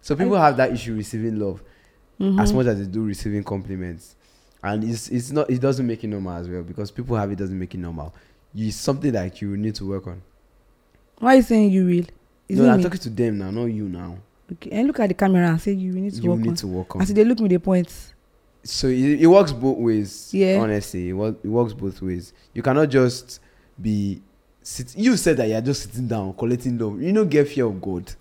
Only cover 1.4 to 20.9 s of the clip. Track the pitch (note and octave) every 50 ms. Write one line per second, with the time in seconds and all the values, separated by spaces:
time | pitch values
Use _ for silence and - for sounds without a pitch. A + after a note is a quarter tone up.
1.4 | G#2 G2 F2+ F#2 - - _ _ _ _ _ _ _ _ _ - G3 G3 F#3+ G3
2.4 | G#3 G#3 G#3+ C3 B2+ A#2+ G#2+ G2 G2 F#2+ F2+ A2 A2+ G#2+ G2 - - A2 G#2 G#2
3.4 | G2 - G2+ F#2+ F#2 G2 F#2+ F#2 F2+ F2 E2+ E2 - - _ _ _ _ _ _
4.4 | _ _ _ _ - G2+ G#2 A2 A2 A#2 A#2 A2 - - - B2 A#2+ C3 C#3 D3+
5.4 | D3 - B2+ B2 B2 C#3 C3+ C3 C3 A#2+ A2+ A2 - G#2+ G#2 G2+ F#2+ F#2 F2 F2
6.4 | F2 F2+ F2+ F2+ E2+ E2+ F2+ - G#2 G2+ - - A#2+ B2 A#2 A2 G2+ G2+ G2+ F2+
7.4 | G2+ F#2 F#2+ F#2 F#2 F2+ - F#2+ F2 E2+ E2 D#2 C#2+ D#2+ - - _ _ _ _
8.4 | _ _ - G2+ A2 G#2+ G#2 - - - C3+ C#3+ D3 C#3+ A#2 G#2 F#2 F#2+ - -
9.4 | G#2 G2+ G2+ G2+ G#2 A2 G#2+ - G2 F#2+ G2 F#2+ - F2 F2 F#2 F2+ _ _ _
10.4 | _ _ _ _ _ _ _ _ _ _ _ _ _ _ _ _ A3+ B3 C4 C4+
11.4 | A3+ - A#3 A3 G#3+ G3+ F#3 F#3+ F#3 F3+ F3 F3 E3+ - - _ _ _ _ _
12.4 | _ _ G3 G3 A#3+ B3 A3 F#3+ F3+ F3+ F3+ F#3 - A#2+ A2 A#2+ A#2+ A2+ G#2+ G2+
13.4 | F#2+ F#2 G2+ A2+ A#2+ A#2 A2 G#2+ G#2 F#2+ F2+ F2 F2 F2 F2 F#2 G2+ _ _ _
14.4 | _ - F3 - - - - G#3 B3 C#4+ - - A3 F#3+ F3+ - G3+ F#3+ F#3+ F3+
15.4 | F3 E3+ D#3+ E3 - G3+ G3+ F#3+ F#3 F#3 F#3 F#3 F#3+ G3+ F#3+ A#2 A#2 A2+ - A2+
16.4 | A2+ A2+ - E3+ - G2 F2+ F#2 F#2 - - - F#3+ F#3 G3+ G#3+ G#3+ A#3 B3 A3
17.4 | A3+ G3 F3+ F3 - F#3+ F#3 F#3 E3+ - - - - - - _ _ _ _ _
18.4 | _ _ _ _ _ - - - - C3 B2+ B2+ C3 C#3+ D3 D3 D#3+ E3 F3+ G3
19.4 | F#3+ D#3 C3+ A2+ B2 C3+ C3+ - A#2 A#2 A2 G#2+ G#2 G2 - - - - - F#3+
20.4 | F#3+ F#3 F#3+ G3 A2+ G#2+ G#2+ G#2 - -